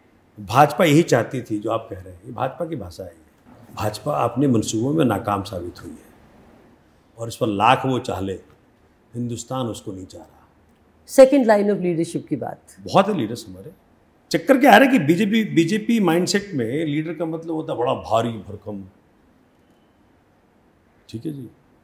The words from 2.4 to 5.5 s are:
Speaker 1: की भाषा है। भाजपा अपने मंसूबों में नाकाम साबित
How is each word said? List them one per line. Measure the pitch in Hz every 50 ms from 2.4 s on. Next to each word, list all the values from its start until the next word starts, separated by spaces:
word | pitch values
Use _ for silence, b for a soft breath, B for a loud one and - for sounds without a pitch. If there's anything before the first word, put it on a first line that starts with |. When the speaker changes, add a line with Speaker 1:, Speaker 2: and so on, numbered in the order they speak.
| 123 131 - - 175
Speaker 1:
की | 160 165
भाषा | 127 101 92 - - 92
है। | 87 - - _ _ _ _ _ - - - - - -
भाजपा | - 104 107 107 - - 147 151 143 123
अपने | 117 - 127 147
मंसूबों | 139 120 110 107 - - 110 117 139 151
में | 165 143
नाकाम | 120 104 92 - 104 101 98 98
साबित | -